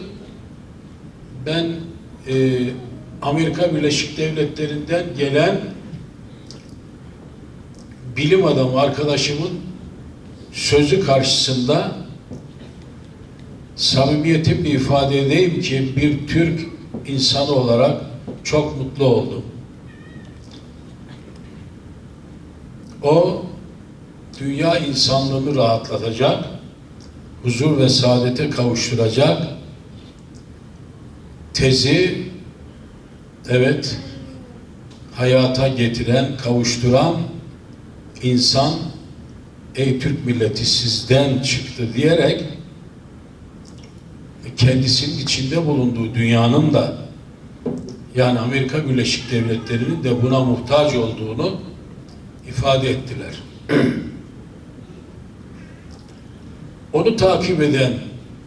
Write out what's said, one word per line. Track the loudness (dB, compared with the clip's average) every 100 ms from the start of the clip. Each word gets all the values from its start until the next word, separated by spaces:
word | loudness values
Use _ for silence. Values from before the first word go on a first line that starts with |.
| -10 -14 -18 -18 -18 -18 -20 -20 -20 -20 -20 -20 -16 -10 -4
Ben, | -2 -2 -4 -10 -14 -18 -14 -2
e, | 2 4 2 0 -4 -12 -14 -14 -6
Amerika | -2 2 0 2 0
Birleşik | 2 2 0 -2 -2
Devletleri'nden | -2 0 -2 -2 -4 -4 -2 -2 -2 -2
gelen | 0 4 2 2 -4 -12 -14 -14 -16 -18 -18 -18 -18 -18 -18 -20 -18 -20 -20 -20 -20 -20 -20 -20 -20 -20 -20 -16 -10 -2
bilim | 4 4
adamı | 6 4 2 2
arkadaşımın | 2 2 0 0 0 -2 -4 -6 -10 -14 -16 -16 -18 -18 -20 -20 -14
sözü | -6 2 4 6 4
karşısında | 4 4 4 2 0 0 2 2 0 -6 -12 -16 -16 -16 -16 -18 -18 -18 -18 -20 -20 -20 -20 -18 -18 -18 -16 -4
samimiyetimle | 0 4 4 4 4 4 4 2 2
ifade | 2 4 4 4 2 4
edeyim | 4 4 2
ki | 0 0 0 2
bir | 2 2 0
Türk | 2 2 0 -6 -12 -12 -12 -4
insanı | 0 2 2 2
olarak | 2 4 4 4 2 -6 -12 -12 -10
çok | 0 0 0 -4
mutlu | -6 2
oldum. | 4 4 0 -6 -10 -14 -16 -18 -20 -20 -18 -18 -18 -18 -18 -18 -18 -20 -20 -18 -18 -18 -18 -18 -18 -18 -18 -18 -18 -18 -20 -20 -20 -20 -20 -20 -18 -18 -18 -4
O, | 4 4 4 0 -8 -12 -16 -18 -20 -20 -20 -20 -18 -8
dünya | -4 0 2 2
insanlığını | 0 0 2 2 2 0 0 2
rahatlatacak, | 2 2 -2 -4 -4 2 2 2 -4 -10 -16 -20 -20 -20 -20 -20 -18 -6
huzur | -2 0 2 4
ve | 4
saadete | 4 4 4 2 0 -2
kavuşturacak | 0 0 0 0 2 2 4 4 2 -2 -8 -14 -18 -20 -20 -20 -20 -20 -20 -20 -20 -20 -20 -20 -20 -20 -20 -20 -18 -8
tezi | 0 4 4 4 4 4 0 -6 -12 -18 -20 -20 -20 -20 -20 -20 -20 -20 -14 0
Evet, | 4 4 2 -2 -8 -10 -14 -14 -16 -18 -20 -20 -20 -20 -20 -14
hayata | -2 4 4 4 2 0
getiren, | 2 0 0 2 2 2 -2
kavuşturan | 0 0 0 0 4 4 4 0 -4 -8 -14 -18 -20 -20 -20 -20 -18 -4
insan, | 2 4 4 4 2 0 -6 -10 -16 -18 -18 -20 -20 -20 -8 0
"Ey | 0 2
Türk | 0 -2 -2
milleti, | 0 0 0 0
sizden | 0 0 -2 2 4 4 2
çıktı." | 0 -2 -4 -6 -4
diyerek | 0 4 4 4 0 -4 -10 -16 -18 -20 -20 -20 -20 -20 -20 -20 -20 -20 -20 -20 -20 -20 -20 -20 -16 -12 2
kendisinin | 4 4 2 0 0 -4
içinde | -4 -2 -2 0 0
bulunduğu | 2 0 0 -2
dünyanın | 0 4 4 6 6 6
da, | 4 2 -4 -12 -16 -20 -20 -20 -10 -8 -8 -10 -14 -4 2
yani | 4 2
Amerika | 2 0 0 -2 0
Birleşik | 2 0 -2 -2
Devletleri'nin | 0 0 -2 -2 -2 0 0
de | 0 2
buna | 2 4
muhtaç | 2 0 2 4 4
olduğunu | 2 -2 -4 -6 -4 -4 -4 -10 -16 -18 -18 -18 -18 -18 -18 -8
ifade | 0 2 4 2
ettiler. | -2 -4 -10 -10 -12 -14 -14 0
<clears throat> | 2 2 0 -6 -12 -16 -20 -20 -20 -20 -20 -20 -20 -20 -20 -20 -20 -20 -18 -18 -20 -20 -20 -20 -20 -20 -20 -20 -18 -18 -18 -4
Onu | 2 2 4
takip | 4 4 2 2
eden | 4 4 2 0 -8 -14 -16 -18